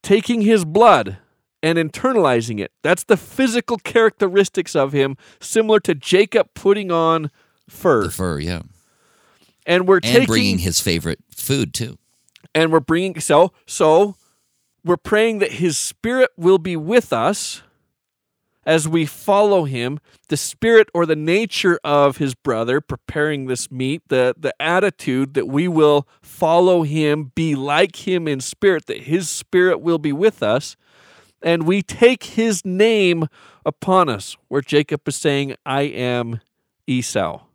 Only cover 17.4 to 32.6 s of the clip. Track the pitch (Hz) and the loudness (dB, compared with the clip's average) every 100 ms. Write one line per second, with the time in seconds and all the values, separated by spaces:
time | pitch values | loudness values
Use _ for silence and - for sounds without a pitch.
17.4 | - - _ _ _ _ _ _ _ _ | -8 -14 _ _ _ _ _ _ _ _
18.4 | _ _ - 160 156 165 151 - - 202 | _ _ -2 0 0 -2 -2 -6 0 2
19.4 | 208 196 147 131 120 147 _ _ _ 147 | 4 2 0 -4 -6 -8 _ _ _ -6
20.4 | - - 226 226 208 170 165 156 156 185 | -6 -4 4 6 6 0 -2 -2 0 -2
21.4 | 226 - 190 170 - 147 143 131 139 123 | -2 -2 0 0 0 2 2 0 -6 -4
22.4 | 139 113 117 135 - 135 - 151 151 143 | -4 -2 -2 -2 -4 -14 -8 -4 -4 -4
23.4 | 131 131 - 127 131 160 _ 131 123 147 | -6 -8 -8 -6 -6 -6 _ 0 0 0
24.4 | 143 - 156 175 196 - - 127 135 135 | -8 -4 -2 0 0 -4 -4 -2 -2 -4
25.4 | 113 139 180 160 151 143 - _ _ - | -2 -2 -2 2 4 4 0 _ _ -4
26.4 | 160 170 180 175 156 156 151 151 143 - | 0 4 4 2 0 -2 -2 -2 -4 -4
27.4 | 160 143 139 147 190 - - 180 160 139 | -2 -2 -2 0 0 -2 -6 -4 -4 -6
28.4 | - - 202 165 - - - 170 165 - | -8 0 0 0 -4 -12 -4 -4 -4 -10
29.4 | - 180 180 170 165 165 147 143 214 - | -2 2 2 0 -2 -2 -2 0 0 0
30.4 | 107 120 - - _ _ _ _ _ _ | -2 -2 -4 -18 _ _ _ _ _ _
31.4 | 165 170 165 196 - - 240 254 - - | -2 0 0 -2 -2 2 4 4 -4 -2
32.4 | 226 190 | -2 -2